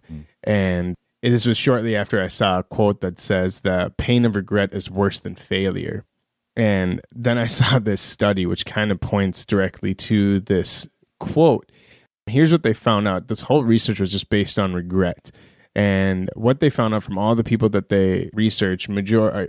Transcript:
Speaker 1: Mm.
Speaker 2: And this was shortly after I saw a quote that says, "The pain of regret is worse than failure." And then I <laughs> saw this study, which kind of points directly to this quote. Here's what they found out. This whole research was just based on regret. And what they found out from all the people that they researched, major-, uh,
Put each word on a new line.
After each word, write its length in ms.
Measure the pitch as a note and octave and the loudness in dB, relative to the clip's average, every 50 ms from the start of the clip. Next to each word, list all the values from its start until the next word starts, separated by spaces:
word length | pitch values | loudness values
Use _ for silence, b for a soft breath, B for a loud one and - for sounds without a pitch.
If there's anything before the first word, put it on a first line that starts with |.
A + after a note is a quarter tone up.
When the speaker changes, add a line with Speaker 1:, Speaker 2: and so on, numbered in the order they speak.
| B B D#2+ | B B -16
Speaker 1:
Mm. 120 | D2+ D2+ B B B - | -16 -16 B B B -2
Speaker 2:
And 520 | - G#2+ G2+ F#2+ F#2 F2+ F2 F2 F2+ F2 - _ _ _ _ - | 0 0 2 2 0 0 -2 -2 -4 -6 -8 _ _ _ _ 0
this 240 | A#2+ A#2+ A#2 G#2+ | 2 2 2 2
was 100 | A#2+ A2 | 0 0
shortly 380 | - - C#3+ B2+ A#2+ A2 A#2 A2 | 2 2 0 0 0 0 -2 -2
after 260 | G#2 G2+ - - G#2 | -2 -2 -2 -2 -2
I 60 | F#2 | -2
saw 320 | F#2 - - G#2+ G2 F#2 F#2 | -2 -2 0 0 2 2 0
a 40 | F#2 | -2
quote 380 | - - - G#2+ G#2 G2+ - | -4 -2 2 2 2 2 0
that 180 | - F#2 F2 - | -4 -6 -6 -6
says, 420 | - - G#2 F#2 F#2 F#2 F#2+ - | -4 -2 0 0 0 -2 -4 -4
"The 300 | - G2 F#2 F2+ F2+ F#2 - | -2 -2 0 0 -2 -4 -6
pain 260 | - - - A#2+ B2 A#2+ | -6 -2 0 2 2 2
of 100 | A2+ G2+ | 2 0
regret 360 | G#2 F#2 - G2+ G#2 G2 G2 - | -2 -2 -2 0 0 0 -2 -4
is 160 | G2+ - - | -8 -10 -6
worse 280 | F#2 F#2+ G2+ G2 - - | -2 0 0 0 0 -4
than 140 | - G2 F#2+ | -8 -12 -14
failure." 720 | - - - G2 F#2+ G2 F#2+ F2 F#2 - - - - - _ _ _ _ _ _ _ _ _ _ | -14 -8 -4 -2 -2 0 -2 -2 -4 -6 -8 -8 -10 -12 _ _ _ _ _ _ _ _ _ _
And 460 | B2 A#2 G#2+ G2+ F#2+ F#2 F2+ F2+ - - _ - | 0 0 2 2 0 0 -2 -4 -4 -8 _ -14
then 240 | A#2+ A#2 A#2+ A#2 A#2+ | -4 -2 -2 0 0
I 80 | A#2 | 0
<laughs> 0 | |
saw 320 | A2+ - - B2 - C3+ B2+ | 0 0 2 2 2 2 2
this 220 | G2+ G#2+ G2+ F#2+ | 0 0 -2 -4
study, 440 | - - - - G#2+ G#2 G2+ F#2+ F2+ | -4 -8 -4 0 0 0 2 0 0
which 220 | F2 F2+ - - | -2 -2 -4 -6
kind 240 | - - G#2+ G#2+ G#2+ | -6 -4 -2 -2 -2
of 80 | G2 - | -2 -4
points 460 | - - - G2+ G2 F#2+ F2 - - | -4 -2 0 0 0 -2 -4 -6 -4
directly 500 | - G#2+ G2 F#2+ F2+ - - - G2 F#2+ | -2 0 0 0 0 -4 -4 -6 -4 -4
to 460 | - - - A2+ G#2 G2+ G2+ G2+ F#2+ | -4 -2 0 2 2 4 4 2 0
this 460 | F#2+ - G2+ F2+ D#2+ - - - - - _ _ _ _ _ - | 0 0 0 0 0 -2 -6 -8 -8 -12 _ _ _ _ _ -12
quote. 520 | - - - D3+ E3 D#3+ A#2+ - - b b b b b b b b b _ _ _ | -10 -4 0 4 4 4 4 2 -2 b b b b b b b b b _ _ _
Here's 240 | - G#2+ C#3 D#3+ D#3 | -2 2 4 4 6
what 100 | E3+ D#3 | 4 4
they 120 | - A2+ G#2+ | 2 0 0
found 320 | - - A#2+ A2 G2+ G#2+ | 0 2 2 2 2 2
out. 200 | G2+ F#2 F#2 - - | 0 0 -2 -4 -6
This 120 | A2 - | -8 -6
whole 220 | - - C3+ D3+ B2+ | 0 2 2 2 4
research 360 | A2+ A2+ A2+ - - G#2+ G2 | 4 4 4 2 0 0 -2
was 120 | G2 F2+ | -2 -2
just 180 | G2 G2 - - | -2 -4 -2 0
based 300 | A2 G#2 G2+ - - - | 0 0 0 0 0 -2
on 140 | G2+ F#2 F2+ | -2 -2 -2
regret. 560 | F2+ F2 F2 F#2 F#2+ F#2 F2 F2 - - - b b b b b b b b - | -4 -6 -2 0 0 0 0 -2 -6 -14 -20 b b b b b b b b -2
And 540 | G#2 G#2 G2+ G2 F#2+ F#2+ F#2+ F#2+ F#2 F#2 - - | 0 2 2 2 2 0 0 -2 -2 -4 -6 -6
what 240 | - A2 A#2+ C3+ - | -2 0 0 2 2
they 100 | E3 C#3+ | 2 0
found 240 | - - A#2 A2 G#2+ | 2 0 0 0 0
out 80 | G#2+ - | -2 -4
from 140 | - G2+ | -6 -4
all 180 | F#2 G#2 A2 A#2 | 0 0 2 2
the 80 | A2+ A2+ | 2 2
people 260 | - A#2+ A2 A#2 G#2+ | 0 0 2 2 2
that 200 | G2+ G2 F#2+ - | 2 0 0 0
they 400 | G#2 G2 F#2+ F#2+ F#2 F2+ F2+ - - | 2 2 2 2 2 0 -4 -4 -2
researched, 560 | G#2+ A2 A2 - - G#2+ F#2+ F#2 F2+ - - | 0 0 0 0 0 0 0 -2 -4 -6 -4
major-, 420 | G2+ G2+ G2 G2 A2+ A2 A2 G#2+ | -4 -4 0 2 2 2 2 2
uh, 140 | - G2+ F#2 | 0 -2 -6